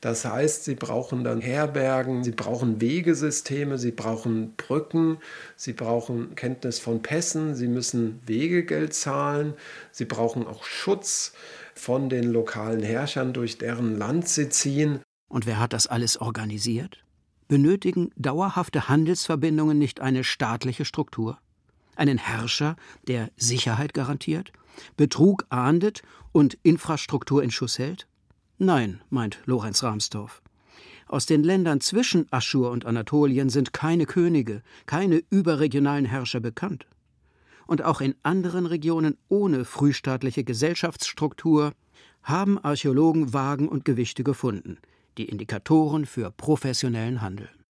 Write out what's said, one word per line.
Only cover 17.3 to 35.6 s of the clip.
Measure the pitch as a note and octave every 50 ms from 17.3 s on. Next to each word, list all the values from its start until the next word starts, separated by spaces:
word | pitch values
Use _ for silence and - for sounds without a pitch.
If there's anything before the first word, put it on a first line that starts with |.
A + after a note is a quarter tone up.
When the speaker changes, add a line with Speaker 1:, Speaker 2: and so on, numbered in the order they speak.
| _ _ _ _
Speaker 2:
Benötigen | D3 C#3+ C#3 D3+ F#3 G3+ - F#3+ F#3 F#3 F3 - _
dauerhafte | - C3 C3+ C3 D#3 F#3+ G3 - F3+ F3+ - - D3+ - -
Handelsverbindungen | C3+ D3 D#3+ D#3 F3+ F3 - - E3 D3 C3 D#3+ D#3 D#3 D#3 D#3 D3+ D3
nicht | D3 B2+ - -
eine | - C3 C3 B2+ B2+
staatliche | - - - C3+ A2+ A2+ A2+ - C3 A#2+ - D3
Struktur? | - - - D3 - - - A2+ A2 - - _ _ _ _ _ _ _ _ _ _ _
Einen | - D3+ C#3+ C#3 A2+
Herrscher, | - - A#2 A2+ A2+ A#2 - - D3+ D3+ E3 - - - - - _ -
der | B2+ A#2+ A2 A2 _
Sicherheit | _ - A#2+ A#2+ B2 - B2+ A2+ A2 C#3+ D3 -
garantiert, | - C3+ A#2+ C#3+ C3 - - D3+ D#3+ F#3 - _ - _ _ - - - - _
Betrug | - D3 - - - C#3+ F#3+ G3+ F#3+ - _
ahndet | - B2 B2 C3 D3+ E3+ F3 G#3+ G#3+ - - - - - - -
und | - E3+ D3 C3+ - - _
Infrastruktur | - D#3 D#3+ - - D#3+ C#3+ - - - C3+ - - C#3 C#3+ C#3
in | B2+
Schuss | A2 - - A#2+ - -
hält? | B2 C#3 F3+ F#3 - _ _ _ _ _ _ _ _ _ _ _
Nein, | F#3+ F#3+ F3 C#3 A#2+ G#2 F2+ - - _
meint | - C3 A#2 G#2+ G2+ - -
Lorenz | - B2+ B2 G#2 A2 G2+ - -
Ramsdorff. | B2 G#2+ G#2 G#2 - - G#2+ G#2 A2+ - - _ _ _ _ _ _ _ - - - - - -
Aus | _ - C#3+ A#2+
den | - D#3+ D3+ D3+
Ländern | E3 F#3 F#3+ F3+ E3+ D3+ C#3
zwischen | - - - G#3 B3 B3 - F3+ D3+ -
Aschur | - B2+ B2 - - C#3 B2+ B2
und | A#2+ A#2 -
Anatolien | A#2+ A#2 A#2 A2 - - D3 D3 C#3+ C3 B2+ C#3 C3+
sind | A#2 C#3+ C3 - _
keine | - - D#3 E3 E3+ D#3
Könige, | - - F#3 E3+ E3+ F3 D3+ B2+ A2+ G#2+ G#2 - _ - - -
keine | - - D3+ F#3+ G3 E3 D#3+ E3+ _
überregionalen | - G3 F#3+ E3+ D#3+ C#3